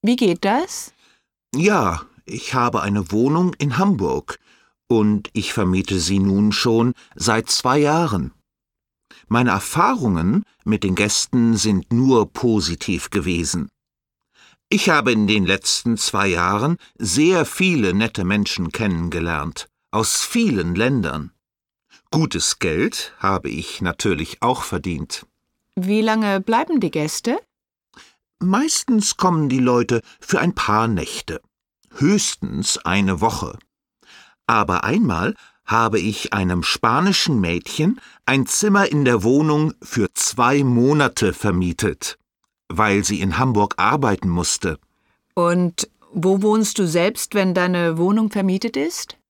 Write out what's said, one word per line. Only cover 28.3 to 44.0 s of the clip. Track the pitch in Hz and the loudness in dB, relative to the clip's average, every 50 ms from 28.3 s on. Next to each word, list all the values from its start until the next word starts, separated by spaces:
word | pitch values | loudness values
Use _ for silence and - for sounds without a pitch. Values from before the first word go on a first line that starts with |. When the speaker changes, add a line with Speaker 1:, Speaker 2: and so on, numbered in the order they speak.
| _ _ | _ _
Speaker 2:
Meistens | - 180 190 220 285 320 - - - - 240 220 202 - - | -2 0 2 2 0 0 -2 -4 -2 0 0 2 2 0 -2
kommen | - - 185 170 160 151 139 | 0 0 2 2 2 2 2
die | 127 131 | 2 2
Leute | 127 127 123 120 120 - 123 117 - - - _ | 2 4 4 2 2 2 0 -2 -2 -6 -20 _
für | - - - - | -6 -2 0 0
ein | - 175 - | 2 0 -2
paar | - - - 104 107 113 117 | -2 -2 0 2 2 2 0
Nächte, | 110 87 73 - - - - - 80 - _ _ _ _ _ _ _ _ _ _ - | 0 -2 -4 -6 -8 -12 -10 -10 -10 -12 _ _ _ _ _ _ _ _ _ _ -6
höchstens | - 135 156 208 208 - - - _ - - - 69 - - - - | 0 2 2 2 2 0 -2 -6 _ -8 -8 -6 -4 -2 -2 -4 -4
eine | - - 90 98 101 95 95 80 | -2 -2 0 2 2 0 0 2
Woche. | - - - - - 64 - - _ _ _ _ _ _ _ _ _ _ - - - _ _ _ _ | 0 0 0 -2 -8 -8 -10 -16 _ _ _ _ _ _ _ _ _ _ -20 -20 -20 _ _ _ _
Aber | - 113 110 104 90 90 87 - | 0 0 0 2 0 0 -2 0
einmal | 104 139 208 233 143 92 80 87 - - _ - - _ _ _ | 0 0 2 2 2 0 0 -2 -4 -4 _ -14 -20 _ _ _
habe | - 107 113 113 113 104 107 | -2 0 2 2 2 0 0
ich | 82 107 104 - - - - | 0 -2 -4 -4 -6 -4 -2
einem | 98 92 90 90 87 80 | 0 0 0 0 0 -2
spanischen | - - - - 117 117 139 175 196 190 - - - 147 113 | -2 -4 -2 0 0 0 2 2 0 0 0 0 0 0 0
Mädchen | 92 82 85 87 - - - - 151 180 262 - - - - _ _ | 0 0 -2 -4 -6 -8 -4 0 0 0 0 -2 -6 -20 -20 _ _
ein | - 131 135 131 | 0 0 0 0
Zimmer | - - - - 214 196 202 196 - | 0 -2 -2 2 2 4 2 2 2
in | - 151 143 | 2 2 2
der | 127 120 110 95 | 4 2 2 2
Wohnung | 113 131 139 156 156 151 151 156 151 - _ | 4 4 4 4 2 2 2 0 0 -2 _
für | - - - 123 107 92 _ | -16 -8 -2 -2 -2 -2 _
zwei | - - - - - 120 120 135 143 143 | -4 -4 -4 0 0 2 2 2 2 2
Monate | 131 123 117 120 135 147 151 143 131 - - - 95 | 2 4 4 4 4 4 2 2 0 0 0 0 0
vermietet, | 85 - - 107 92 90 90 87 82 - 110 98 73 _ - - - _ _ _ _ _ _ _ _ _ _ _ | 0 0 -2 0 0 0 0 -2 -2 -2 -2 -4 -4 _ -10 -12 -12 _ _ _ _ _ _ _ _ _ _ _
weil | - 80 107 107 98 101 101 | -2 0 2 2 2 2 2
sie | - 107 85 | 0 -2 -2
in | 92 98 85 87 | -2 -2 0 0
Hamburg | 131 131 120 104 104 101 - - | 0 2 2 2 0 0 0 -2
arbeiten | 90 107 131 151 | 0 0 0 2